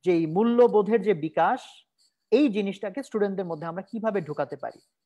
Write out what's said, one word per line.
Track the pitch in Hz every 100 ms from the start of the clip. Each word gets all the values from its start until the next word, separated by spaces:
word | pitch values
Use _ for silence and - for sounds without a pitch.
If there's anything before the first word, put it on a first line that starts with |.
| 175
যে |
এই | 170 160
মূল্যবোধের | 175 233 240 240 208 196 226
যে | 196
বিকাশ, | 165 156 - 175 254 - - _ _ _ _ -
এই | 240 294
জিনিসটাকে | 202 196 185 208 226
স্টুডেন্টদের | - 214 202 190 180
মধ্যে | 156 165
আমরা | 175
কিভাবে | - 226 220 202
ঢুকাতে | 151 147 139 135
পারি। | 117 - _ _